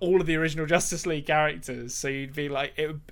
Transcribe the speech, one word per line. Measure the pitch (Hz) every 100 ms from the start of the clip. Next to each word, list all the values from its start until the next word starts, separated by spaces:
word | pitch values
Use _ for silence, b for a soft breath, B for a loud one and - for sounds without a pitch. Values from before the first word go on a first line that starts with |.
all | 180 185
of | 165
the |
original | 160 160 151 156
Justice | 175 - 170 180
League | 156 139
characters. | 151 151 135 - 123 120
So | - 139
you'd | 135 139
be | 143 143
like, | 139 143 -
it | 156
would, | 151 -